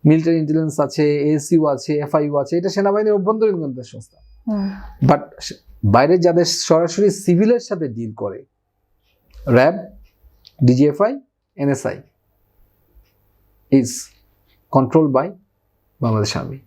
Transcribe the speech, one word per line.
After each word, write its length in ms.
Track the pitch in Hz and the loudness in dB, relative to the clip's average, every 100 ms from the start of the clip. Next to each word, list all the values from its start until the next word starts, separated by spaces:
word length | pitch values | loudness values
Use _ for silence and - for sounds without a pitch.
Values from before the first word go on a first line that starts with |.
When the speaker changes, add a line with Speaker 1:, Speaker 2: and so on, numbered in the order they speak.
| 151 | 4
Speaker 1:
মিলিটারি 320 | 160 165 165 | 4 2 0
ইন্টেলিজেন্স 420 | 151 156 160 156 | 0 -2 -2 -2
আছে, 400 | 139 - 151 147 | -4 0 0 2
এএসইউ 460 | 147 151 147 170 156 | 0 -2 0 0 2
আছে, 320 | 131 - 147 | -2 -4 -4
এফআইইউ 380 | 147 160 151 143 | -2 -2 0 -2
আছে, 220 | 139 170 | -2 -2
এটা 100 | 180 | -2
সেনাবাহিনীর 440 | 196 196 202 214 | -2 0 0 0
অভ্যন্তরীণ 440 | 208 190 220 220 185 | 0 0 0 0 -2
গোয়েন্দা 260 | 147 127 | -6 -10
সংস্থা। 360 | 123 113 107 _ _ _ - | -14 -18 -20 _ _ _ -8
Speaker 2:
হুম। 220 | 208 196 196 - - 131 | -6 -6 -8 -16 -2 2
Speaker 1:
But 120 | 147 - - | 2 -2 -16
সে-, 140 | - - _ - | -16 -16 _ -4
বাইরে 340 | 107 110 143 185 | 2 4 4 4
যাদের 260 | 175 170 | 4 2
সরাসরি 680 | 170 - - 160 170 170 202 | 0 -4 0 2 2 0 -2
সিভিলের 500 | 196 - 175 220 240 | 0 0 2 2 0
সাথে 280 | - 196 151 | -2 -8 -8
ডিল 240 | 113 117 | -8 -10
করে, 320 | 107 107 98 139 _ _ _ _ _ _ _ _ - - | -8 -10 -10 -18 _ _ _ _ _ _ _ _ -14 2
র্যাব, 220 | 123 139 196 - - - _ _ _ _ _ | 4 4 2 -10 -18 -20 _ _ _ _ _
ডিজিএফআই, 560 | 127 123 147 147 208 277 _ _ _ - | 2 4 2 2 -2 -2 _ _ _ -6
এনএসআই 440 | 143 135 - 95 - _ _ _ _ _ _ _ _ _ _ _ _ _ _ _ _ | -4 -2 -6 -10 -18 _ _ _ _ _ _ _ _ _ _ _ _ _ _ _ _
is 160 | 139 117 - - _ _ _ _ _ _ 139 | 0 0 -8 -16 _ _ _ _ _ _ 0
controlled 360 | 131 160 156 131 | 4 2 2 0
by 140 | 165 196 _ _ _ _ _ _ | -2 -10 _ _ _ _ _ _
বাংলাদেশ 360 | 120 110 104 - | -2 -2 -2 -4
আর্মি। 220 | - 135 | -10 -14